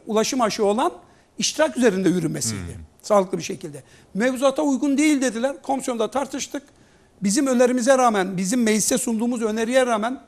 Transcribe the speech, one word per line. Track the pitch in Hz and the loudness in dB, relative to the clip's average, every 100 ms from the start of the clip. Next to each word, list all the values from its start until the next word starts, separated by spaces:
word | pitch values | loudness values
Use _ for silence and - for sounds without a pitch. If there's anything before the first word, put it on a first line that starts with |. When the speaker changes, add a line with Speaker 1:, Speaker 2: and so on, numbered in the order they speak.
| - | -4
Speaker 1:
ulaşım | 220 220 262 | -2 0 0
aşı | 220 214 202 | 0 2 0
olan | 220 339 - - _ _ - | 2 -2 -4 -20 _ _ -6
iştirak | - - 311 240 | -6 0 0 4
üzerinde | 240 185 196 | 2 4 0
yürümesiydi. | 185 160 151 117 104 90 85 | 0 -2 -4 -6 -6 -10 -14
Speaker 2:
Hmm. | - _ | -18 _
Speaker 1:
Sağlıklı | - 208 185 180 | 2 2 2 -4
bir | |
şekilde. | - 190 151 143 - - _ | -8 -10 -12 -16 -20 -20 _
Mevzuata | 190 254 254 269 269 | -2 -2 2 0 2
uygun | 294 262 294 269 | 0 0 0 2
değil | 311 285 | 2 2
dediler. | 262 214 262 277 | 0 -2 -4 -6
Komisyonda | - 269 254 233 214 | -6 -4 -4 -4 -2
tartıştık. | 262 277 269 - 285 - _ _ _ _ - | -2 -4 -6 -8 -10 -14 _ _ _ _ -4
Bizim | 196 233 269 | -2 0 2
önerimize | 247 247 254 233 262 | 4 4 2 2 4
rağmen, | 247 208 185 180 | 4 2 -2 -2
bizim | 185 254 | -2 0
meclise | 220 214 - 254 | 2 2 2 0
sunduğumuz | 247 220 233 247 | 0 -2 -2 -2
öneriye | 220 220 226 262 247 | -2 -2 0 2 2
rağmen | 220 226 262 | 0 -2 -6